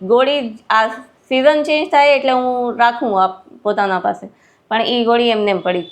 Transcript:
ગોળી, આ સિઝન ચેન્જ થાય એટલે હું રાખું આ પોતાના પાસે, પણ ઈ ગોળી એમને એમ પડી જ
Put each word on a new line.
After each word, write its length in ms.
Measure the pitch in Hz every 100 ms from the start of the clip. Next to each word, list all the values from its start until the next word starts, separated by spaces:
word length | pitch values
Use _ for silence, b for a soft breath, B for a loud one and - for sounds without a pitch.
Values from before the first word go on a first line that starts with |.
ગોળી, 580 | 190 233 269 285 233 214 -
આ 180 | 220 226 262 - _ -
સિઝન 360 | 262 277 302
ચેન્જ 280 | 302 302 359
થાય 240 | 285 285 269
એટલે 160 | 269
હું 480 | 254 254 247 240 240
રાખું 440 | 233 240 247 190
આ 40 | 190 - - -
પોતાના 360 | 208 208 196 185
પાસે, 280 | 202 190 202 - b b b
પણ 120 | 220
ઈ 240 | - 240 226
ગોળી 240 | 233 240
એમને 220 | 220 208
એમ 80 | 185
પડી 220 | 180 180
જ 40 | 165